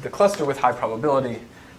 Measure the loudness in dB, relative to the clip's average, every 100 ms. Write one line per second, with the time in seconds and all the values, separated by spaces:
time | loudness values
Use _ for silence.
0 | -8 2 2 2 -2 0 0 0 -4 -2
1 | 2 2 0 -4 -12 -20 -20